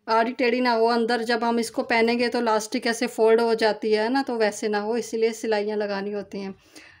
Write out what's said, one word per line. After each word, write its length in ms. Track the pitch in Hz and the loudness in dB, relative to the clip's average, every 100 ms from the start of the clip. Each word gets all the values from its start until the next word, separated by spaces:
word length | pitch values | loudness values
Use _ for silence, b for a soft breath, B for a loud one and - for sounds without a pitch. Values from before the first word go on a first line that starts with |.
| - | 0
आड़ी 220 | 226 233 | 2 2
टेढ़ी 280 | 247 240 247 | 0 0 2
ना 100 | 254 | 2
हो। 120 | 226 226 | 2 4
अंदर 360 | 233 226 240 226 | 2 2 0 0
जब 180 | 233 | -2
हम 160 | 233 233 | 0 -2
इसको 240 | 226 - 220 | -2 -6 0
पहनेंगे 440 | 233 233 240 240 | 2 2 2 0
तो 100 | 247 | 0
इलास्टिक 480 | 240 214 208 254 233 | 0 0 0 -4 -4
ऐसे 200 | 226 233 | -2 -4
फोल्ड 320 | 233 220 226 | 2 4 6
हो 120 | 233 226 | 4 2
जाती 360 | 226 208 220 | 0 0 0
है 160 | 214 220 | 0 2
ना, 120 | 269 | 0
तो 140 | 269 240 | -2 0
वैसे 300 | 214 208 220 | 0 0 -4
ना 100 | 208 | -2
हो, 160 | 208 233 | -2 -4
इसीलिए 360 | 220 226 226 226 | -4 -2 -2 -2
सिलाइयाँ 420 | 233 208 208 214 | -2 -2 -2 -2
लगानी 340 | 208 196 196 | -2 -4 -4
होती 280 | 208 196 202 | -8 -8 -10
हैं। 160 | 196 190 B B B B | -10 -12 B B B B